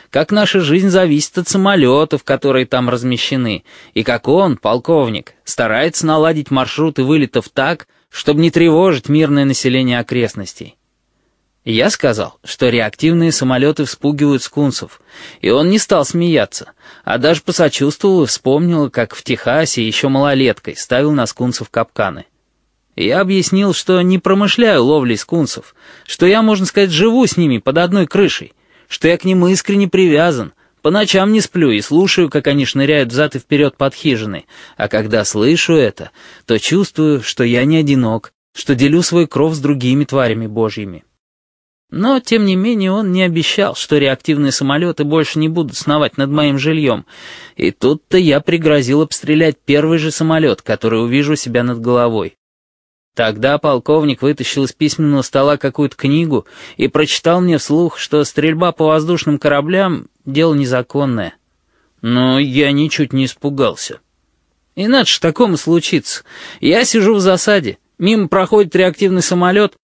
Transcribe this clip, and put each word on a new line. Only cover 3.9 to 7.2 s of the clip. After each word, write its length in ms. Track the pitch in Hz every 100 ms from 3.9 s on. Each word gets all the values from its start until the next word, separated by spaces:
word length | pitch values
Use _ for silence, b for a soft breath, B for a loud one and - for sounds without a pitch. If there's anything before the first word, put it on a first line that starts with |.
и 80 | 110
как 260 | 113 120 -
он, 300 | 165 190 117
полковник, 760 | 104 120 139 165 123 104 - _
старается 600 | - - 117 110 160 - 160
наладить 440 | 156 156 156 139
маршруты 540 | 135 127 - 160 147
вылетов 440 | 131 156